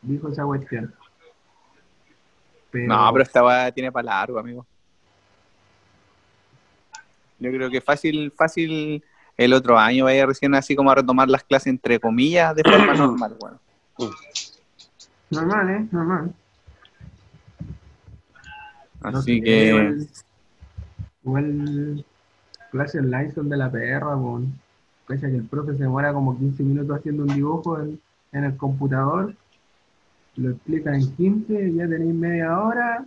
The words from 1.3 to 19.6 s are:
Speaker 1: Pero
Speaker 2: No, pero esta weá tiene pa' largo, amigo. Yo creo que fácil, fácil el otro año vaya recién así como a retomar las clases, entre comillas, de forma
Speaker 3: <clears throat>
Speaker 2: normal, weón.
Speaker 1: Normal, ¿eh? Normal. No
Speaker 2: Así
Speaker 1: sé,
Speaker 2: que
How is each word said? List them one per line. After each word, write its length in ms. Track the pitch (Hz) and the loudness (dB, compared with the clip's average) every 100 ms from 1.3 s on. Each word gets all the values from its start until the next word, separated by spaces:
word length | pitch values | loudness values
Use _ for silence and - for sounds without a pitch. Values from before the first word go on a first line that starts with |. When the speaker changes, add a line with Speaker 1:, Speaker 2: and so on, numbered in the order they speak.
| _ _ _ _ _ _ _ _ _ _ _ _ _ _ | _ _ _ _ _ _ _ _ _ _ _ _ _ _
Speaker 1:
Pero 180 | 127 120 | -6 0
Speaker 2:
No, 220 | 107 107 | 4 4
pero 100 | 127 | 4
esta 220 | 131 127 | 4 6
weá 260 | 123 123 127 | 6 4 0
tiene 200 | 123 127 | -4 -6
pa' 100 | 127 | -4
largo, 360 | 117 98 104 123 | -2 -2 -2 -6
amigo. 280 | 117 120 123 _ _ _ _ _ _ _ _ _ _ _ _ _ _ _ _ _ _ _ _ _ _ - - _ _ _ | -10 -14 -20 _ _ _ _ _ _ _ _ _ _ _ _ _ _ _ _ _ _ _ _ _ _ -20 -20 _ _ _
Yo 120 | 123 | -8
creo 200 | 131 131 | -4 -4
que 100 | 127 | -4
fácil, 520 | - 147 160 151 151 | 0 0 0 -4 -6
fácil 680 | - 160 165 165 160 151 151 _ _ _ _ | 0 0 0 -4 -4 -6 -8 _ _ _ _
el 160 | 123 | 4
otro 260 | 131 123 117 | 4 6 6
año 260 | 110 127 | 6 4
vaya 220 | 131 135 135 | 4 4 2
recién 280 | 135 143 | 2 2
así 200 | 139 131 | 2 0
como 160 | 139 135 | 2 4
a 60 | 131 | 4
retomar 320 | 127 127 131 | 4 2 4
las 160 | 131 | 2
clases, 240 | - 135 139 | 2 0 0
entre 320 | 131 - 117 | -4 0 0
comillas, 540 | 117 117 139 175 165 | 0 2 2 4 2
de 80 | 156 | 4
forma 300 | 160 151 - | 6 6 6
Speaker 3:
<clears throat> 0 | |
Speaker 2:
normal, 420 | 143 143 123 110 - | 4 2 2 -4 -8
weón. 200 | - - _ _ _ _ 117 - - - - _ _ _ - _ - _ _ | -18 -18 _ _ _ _ -10 -10 -14 -12 -12 _ _ _ -20 _ -20 _ _
Speaker 1:
Normal, 400 | 151 165 214 190 | -4 0 0 0
¿eh? 160 | 196 220 | -2 -4
Normal. 440 | 175 165 180 170 - _ _ _ - _ _ - - _ - _ _ - - _ _ - - _ _ - 1077 - _ _ - | -2 -2 -2 -4 -10 _ _ _ -20 _ _ -20 -20 _ -20 _ _ -16 -16 _ _ -20 -20 _ _ -20 -20 -20 _ _ -16
No 160 | - 131 | -8 -4
Speaker 2:
Así 200 | 131 120 | 0 0
Speaker 1:
sé, 60 | |
Speaker 2:
que 220 | 110 110 | 4 4